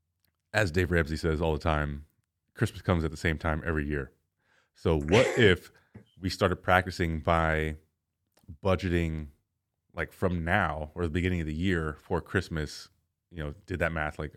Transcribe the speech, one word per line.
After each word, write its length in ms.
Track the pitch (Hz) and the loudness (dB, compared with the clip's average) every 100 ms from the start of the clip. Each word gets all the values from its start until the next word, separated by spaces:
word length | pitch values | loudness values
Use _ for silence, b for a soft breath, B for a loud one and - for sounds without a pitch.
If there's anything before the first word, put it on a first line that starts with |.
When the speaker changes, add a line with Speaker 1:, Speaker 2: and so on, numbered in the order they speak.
| _ _ _ _ _ | _ _ _ _ _
Speaker 1:
as 180 | 104 101 | 0 2
Dave 200 | 80 85 | 2 2
Ramsey 260 | 87 76 78 | 2 0 -2
says 240 | 82 78 | 0 0
all 120 | 82 | 0
the 60 | 76 | 0
time, 460 | 82 76 73 71 73 _ _ _ _ | 0 0 -2 -6 -12 _ _ _ _
Christmas 280 | - 110 - | -4 -4 -2
comes 220 | - 85 | 0 0
at 80 | 80 | 0
the 60 | 80 | -2
same 200 | 85 76 | -2 -2
time 260 | 82 78 85 | -2 -2 -2
every 220 | 78 73 | -2 -2
year. 240 | 73 67 _ _ _ _ _ _ _ | -4 -6 _ _ _ _ _ _ _
So 240 | 92 78 | 0 2
what 260 | 73 104 131 | 4 4 6
Speaker 2:
<laughs> 100 | - | 6
Speaker 1:
if 340 | 107 87 - b b b - - | 6 4 -2 b b b -20 -8
we 80 | 92 | -6
started 280 | - 95 90 | 0 0 2
practicing 600 | - 92 92 - 85 80 | 4 4 4 -2 -2 0
by 560 | 78 82 80 78 78 76 _ _ _ _ _ _ - 85 | 2 2 2 0 -2 -6 _ _ _ _ _ _ -20 -4
budgeting, 640 | 98 92 95 85 82 78 76 - _ _ _ _ _ - | 0 0 2 0 0 -4 -10 -16 _ _ _ _ _ -8
like, 160 | 78 | -8
from 320 | - 95 87 | -2 -2 0
now 480 | 82 101 87 76 78 82 | 0 0 0 -4 -8 -6
or 80 | |
the 60 | 85 | -2
beginning 300 | 82 90 87 | 0 0 -2
of 60 | 78 | -4
the 60 | |
year 440 | 78 95 87 78 76 | -4 -2 -2 -4 -8
for 180 | - 85 | -4 -4
Christmas, 680 | - 98 - 80 76 - - _ _ _ _ | -2 -4 -4 -6 -6 -10 -20 _ _ _ _
you 120 | 87 | -10
know, 100 | 73 - - | -10 -10 -8
did 140 | 87 | -2
that 120 | 85 | -2
math, 260 | 82 76 - | -2 -4 -6
like, 140 | 76 | -10